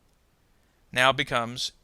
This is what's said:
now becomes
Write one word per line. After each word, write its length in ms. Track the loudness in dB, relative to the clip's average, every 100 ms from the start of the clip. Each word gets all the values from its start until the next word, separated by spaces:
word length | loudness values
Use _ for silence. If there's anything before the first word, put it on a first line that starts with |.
| _ _ _ _ _ _ _ _ _
now 200 | 2 2
becomes 600 | 2 0 -2 -4 -6 -10 -12